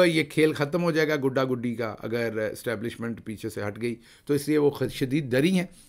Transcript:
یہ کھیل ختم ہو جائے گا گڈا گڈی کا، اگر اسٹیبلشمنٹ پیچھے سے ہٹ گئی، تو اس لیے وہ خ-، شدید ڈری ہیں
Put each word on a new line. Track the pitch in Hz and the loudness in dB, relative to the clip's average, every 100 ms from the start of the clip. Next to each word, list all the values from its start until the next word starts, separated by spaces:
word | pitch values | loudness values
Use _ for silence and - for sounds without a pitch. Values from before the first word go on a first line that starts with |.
| 175 | 4
یہ | 160 | 4
کھیل | 147 - 156 | 0 4 2
ختم | 151 143 170 | 2 0 0
ہو | 175 | 2
جائے | 156 151 | 2 2
گا | 151 131 | 2 0
گڈا | 131 | 0
گڈی | 131 120 120 113 | 0 -2 -4 -4
کا، | 113 - | -6 -6
اگر | 113 117 117 107 107 | -4 -2 -2 -2 -4
اسٹیبلشمنٹ | - 120 107 117 110 117 110 - | -4 -6 -4 -6 -6 -8 -8 -10
پیچھے | 104 113 | -8 -8
سے | - 104 | -6 -6
ہٹ | 104 | -4
گئی، | 120 113 - - - | -6 -6 -12 -10 -2
تو | |
اس | 143 143 | 0 2
لیے | 151 | 4
وہ | 143 | 4
خ-، | 143 131 | 2 -4
شدید | - 131 147 131 | -2 -2 -2 0
ڈری | 123 165 | 2 4
ہیں | 185 180 - | 2 0 -10